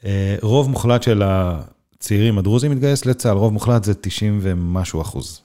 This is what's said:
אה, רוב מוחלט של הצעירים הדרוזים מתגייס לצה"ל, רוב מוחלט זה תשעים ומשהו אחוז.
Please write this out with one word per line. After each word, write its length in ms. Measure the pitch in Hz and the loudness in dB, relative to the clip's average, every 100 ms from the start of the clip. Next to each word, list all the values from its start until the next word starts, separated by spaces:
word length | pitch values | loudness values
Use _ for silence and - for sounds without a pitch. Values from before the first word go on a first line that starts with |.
אה, 320 | 104 98 98 101 | -4 -2 -2 -2
רוב 280 | 107 131 135 | 0 2 0
מוחלט 320 | 127 117 120 | 0 0 2
של 200 | 120 104 | 2 2
הצעירים 1120 | 98 95 90 82 - _ _ _ - 104 113 104 | 2 2 0 -4 -10 _ _ _ -2 2 2 2
הדרוזים 320 | 92 120 147 | 2 2 0
מתגייס 360 | 139 139 139 127 | 0 0 0 0
לצה"ל, 300 | 123 117 98 | 0 0 2
רוב 160 | 110 | 2
מוחלט 320 | 107 117 120 | 2 2 2
זה 100 | 98 | 2
תשעים 440 | 98 95 - 107 104 | -2 -4 -2 -2 0
ומשהו 580 | 95 87 87 90 90 80 | -2 -2 -2 -2 -2 -4
אחוז. 400 | 78 69 - - | -6 -8 -10 -16